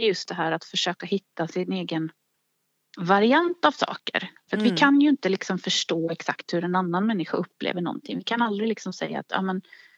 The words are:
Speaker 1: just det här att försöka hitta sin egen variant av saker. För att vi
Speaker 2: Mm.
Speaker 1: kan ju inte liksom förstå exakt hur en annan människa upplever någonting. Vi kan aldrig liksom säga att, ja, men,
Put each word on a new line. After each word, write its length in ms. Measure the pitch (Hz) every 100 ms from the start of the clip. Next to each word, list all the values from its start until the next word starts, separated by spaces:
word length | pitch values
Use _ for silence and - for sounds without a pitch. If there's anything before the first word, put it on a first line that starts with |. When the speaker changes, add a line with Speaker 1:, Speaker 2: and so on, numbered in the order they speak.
| 226
Speaker 1:
just 200 | 180 -
det 60 | 180
här 180 | 160
att 120 | 165 -
försöka 420 | 185 180 175 190
hitta 420 | 196 - - 165
sin 240 | 180 180
egen 380 | 190 170 160 160 - _ _ _ _ _ _ _ -
variant 640 | 175 202 220 285 349 349 302
av 60 |
saker. 580 | - - - - - - - _
För 60 | 208
att 60 |
vi 40 | 220
Speaker 2:
Mm. 80 | -
Speaker 1:
kan 220 | 285 285
ju 80 | 294
inte 200 | 277 -
liksom 300 | 190 - 185
förstå 520 | - - - 170 165
exakt 440 | 175 - - - 175
hur 100 | 170
en 120 | 180
annan 300 | 185 175 214
människa 300 | 202 - -
upplever 440 | 180 - - 175
någonting. 360 | 165 - - -
Vi 60 | 196
kan 180 | 233
aldrig 260 | 233 202 226
liksom 240 | 208 185
säga 280 | - 156 147
att, 60 | -
ja, 140 | -
men, 200 | 190 185 - - -